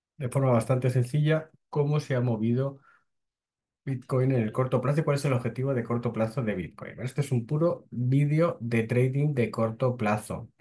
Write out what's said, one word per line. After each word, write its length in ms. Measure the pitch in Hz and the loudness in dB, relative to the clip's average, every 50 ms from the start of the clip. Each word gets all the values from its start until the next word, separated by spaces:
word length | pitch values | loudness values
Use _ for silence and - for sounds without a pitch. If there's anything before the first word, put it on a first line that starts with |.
| _ _ _ | _ _ _
de 120 | - 139 117 | -8 -6 -4
forma 220 | - 139 135 127 120 | 0 2 2 4 4
bastante 360 | 110 - - 131 123 123 127 | 4 4 2 0 2 2 2
sencilla 640 | 123 131 120 - - 151 147 151 156 156 - - _ _ _ _ | 2 2 2 2 2 2 2 4 2 2 0 -4 _ _ _ _
cómo 320 | - 151 143 143 151 151 | -2 -2 0 2 0 0
se 140 | 147 - 139 | 0 0 -2
ha 80 | 123 123 | 0 0
movido 580 | 123 117 104 110 117 120 127 135 139 139 - _ _ _ _ _ _ _ _ _ _ _ _ _ _ _ _ _ _ _ _ - | 0 0 0 2 2 2 2 0 -2 -6 -10 _ _ _ _ _ _ _ _ _ _ _ _ _ _ _ _ _ _ _ _ -6
Bitcoin 480 | 139 135 120 - - 135 127 127 135 135 | -6 -4 -4 -4 -2 0 2 2 4 2
en 80 | 123 | 2
el 120 | 110 107 - | 2 0 0
corto 280 | - 127 123 - 120 | -2 -2 0 0 0
plazo 200 | 120 131 147 160 | 0 0 0 0
y 40 | 151 | 2
cuál 120 | 147 143 | 0 0
es 80 | 139 - | 0 2
el 80 | 147 127 | 0 0
objetivo 400 | 120 - 117 110 - 127 139 139 | 0 -2 -2 -4 -4 -2 -2 -2
de 100 | 120 110 | -2 -2
corto 260 | - 120 120 - 120 110 | -2 -2 -2 -2 -2 -2
plazo 280 | 110 110 113 - 139 120 | -2 -2 -2 -2 -4 -2
de 120 | 107 98 | -2 -2
Bitcoin. 440 | 92 85 - - - - - - - | -4 -4 -8 -10 -14 -14 -14 -12 -10
Este 200 | 113 127 - 147 | -10 -8 -4 -4
es 120 | 135 - 131 | -2 0 0
un 120 | 120 113 | -2 -2
puro 420 | - 151 151 170 175 170 - - - | -2 -2 0 2 0 0 -2 -8 -10
vídeo 680 | - 117 123 123 135 143 147 143 151 156 170 170 170 - | -6 -4 0 2 2 2 2 2 2 2 2 2 0 -2
de 240 | 117 117 120 117 113 | -4 -2 0 0 0
trading 500 | 113 120 123 127 131 131 139 147 151 143 | 2 2 2 2 2 2 0 0 0 0
de 160 | 123 113 107 | 0 0 -2
corto 480 | - - 113 113 113 - - - 110 - | 0 -2 -2 -2 -2 0 -2 -2 0 0
plazo, 520 | 110 104 107 107 - - 90 - 117 - _ _ | 0 0 0 0 -2 -6 -10 -10 -10 -12 _ _